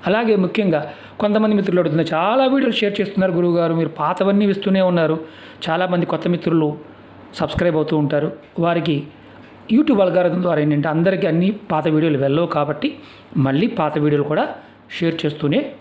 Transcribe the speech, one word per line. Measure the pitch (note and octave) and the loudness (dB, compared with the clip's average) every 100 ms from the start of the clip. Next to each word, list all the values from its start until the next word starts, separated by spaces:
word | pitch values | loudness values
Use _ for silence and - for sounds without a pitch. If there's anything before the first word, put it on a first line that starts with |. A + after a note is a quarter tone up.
| - | 0
అలాగే | G#3 A#3 G#3 | 0 2 2
ముఖ్యంగా | F3+ - G3+ D#3 D3 - - - | 2 0 0 0 -2 -16 -20 -4
కొంతమంది | G#3 G#3+ G#3+ G#3 | 0 2 2 2
మిత్రులు | F#3+ F3+ | 2 2
అడుగుతున్నారు, | E3 D3+ D#3+ | 2 0 0
"చాలా | D#3+ F3+ B3 C4+ | 0 0 2 2
వీడియోలు | C4+ C4 | 2 0
షేర్ | - G#3 G3+ | 0 -2 -2
చేస్తున్నారు | G3 G3 F#3 | -4 0 0
గురువుగారు, | E3+ F3 E3+ E3 | 2 0 2 0
మీరు | E3 D#3+ | 0 -2
పాతవన్నీ | D3+ D3+ F#3 G3 G3+ G#3 | -2 -4 0 2 2 2
ఇస్తూనే | G3 G3+ F#3+ | 0 0 2
ఉన్నారు." | F#3 F3 D#3+ D#3+ D#3 - - - - | 2 2 2 0 -4 -18 -20 -12 -4
చాలామంది | D#3+ F3+ F3 E3+ | -2 0 0 -2
కొత్త | D#3+ F3+ | -2 -2
మిత్రులు | F3 E3+ E3 D3+ D3 - - - - - | -2 0 0 0 -4 -14 -20 -20 -20 -20
సబ్స్క్రైబ్ | - D#3+ - F3 D#3 | -6 -4 0 0 0
అవుతూ | D3+ D#3 | 0 0
ఉంటారు. | D3 D3 D3+ - - - | 0 0 -2 -8 -14 -4
వారికి | E3+ E3+ D#3+ D3 - - - - - - - | 0 0 0 -2 -4 -18 -20 -20 -20 -20 0
YouTube | A3+ D#4 A3 | 2 4 4
అల్గారిథం | F#3 E3+ F3+ F3 | 4 2 0 0
ద్వారా | F3+ D#3 | 0 0
ఏంటంటే | D3+ D3 D#3+ | 2 0 0
అందరికీ | D#3 E3+ F#3 F#3 | 0 0 2 0
అన్ని | D#3+ F#3 | 2 0
పాత | G#3 - D#3 D#3 | -2 -4 -2 2
వీడియోలు | D#3 E3 D3 | 2 2 2
వెళ్ళవు | C#3 C#3+ E3+ | 0 0 0
కాబట్టి | D3+ D3 D3 D4 - - - - - | 0 -2 -2 -6 -8 -20 -20 -10 -2
మళ్ళీ | C3+ C3+ A3+ | 0 2 0
పాత | A#3 D#3 D3+ | 0 -2 0
వీడియోలు | D3 D3 | 0 0
కూడా | C#3+ D#3 D4 - - - - - | 0 -2 -2 -6 -18 -20 -18 -4
షేర్ | E3 D#3+ D3+ | -4 -2 -4
చేస్తూనే | D3 D3 F3+ D4 - | -4 -2 0 -2 -10